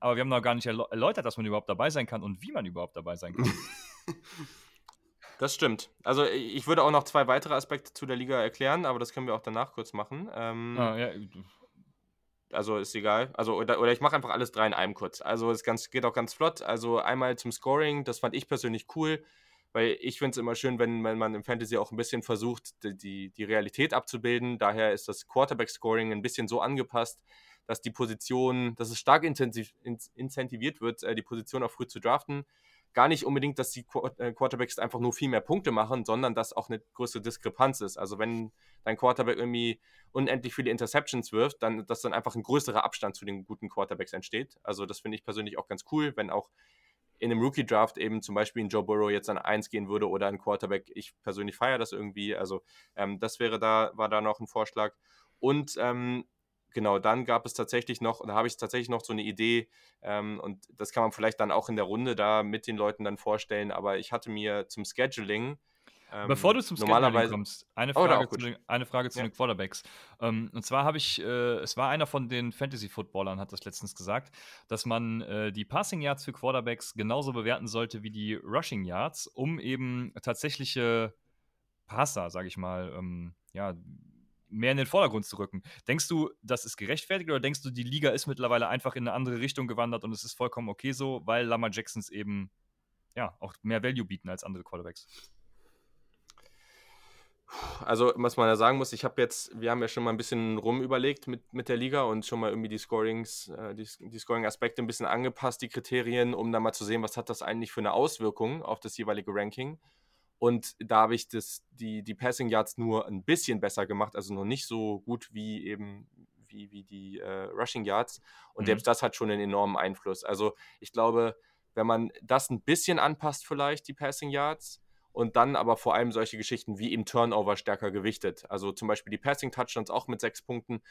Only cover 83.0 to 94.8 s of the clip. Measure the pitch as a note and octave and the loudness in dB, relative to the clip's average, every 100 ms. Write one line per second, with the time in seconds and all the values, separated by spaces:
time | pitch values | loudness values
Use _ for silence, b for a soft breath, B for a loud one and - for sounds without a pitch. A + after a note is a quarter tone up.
83 | F#2 F2 E2+ F2 _ - G2+ E2+ - - | -8 -8 -10 -14 _ -8 -6 -8 -14 -20
84 | - - _ _ - G#2+ A#2+ C#3 C3+ F#3+ | -20 -20 _ _ -10 0 2 2 2 4
85 | D#3+ G#2+ G2+ G2+ G2 F#2+ B B - C3+ | 4 2 -4 -8 -8 -8 B B -2 0
86 | - E3 D3+ - G#2+ B2 A2+ - G#2 D3+ | 2 0 0 -4 -4 -4 -4 -8 -4 -4
87 | - F#3+ E3 C#3 C3+ C#3+ C3+ B2 A#2+ C#3+ | -2 -4 0 0 0 -2 -6 -6 -4 2
88 | D3 C3 - B2+ B2 A#2+ G#2+ B2 B2+ B2 | 2 2 -2 -2 2 2 2 0 -2 -2
89 | A#2 A2 B2+ A#2+ C#3 C#3 B2 A2+ A#2+ A#2 | -2 -2 -2 -2 -4 -4 -4 -2 -2 -2
90 | A2 A2 A#2 - B2 - A2+ G2 C3+ B2+ | -6 -8 -8 -4 -4 -4 -8 -6 -6 -4
91 | C3+ C3 E3 A#2 A#2+ A2+ A2+ G2+ A2 A2+ | -4 -4 0 0 2 0 0 -4 -8 -8
92 | G2+ G2+ G#2 G2+ F#2+ _ _ _ _ _ | -8 -8 -6 -6 -8 _ _ _ _ _
93 | _ - A2+ - G2 - G#2+ A2+ B2 C3 | _ -6 -6 -6 -14 -8 -2 0 0 -2
94 | G2 F#2+ F#2 F#2 - F#2 F2 F2 | -4 -6 -8 -8 -8 -10 -10 -12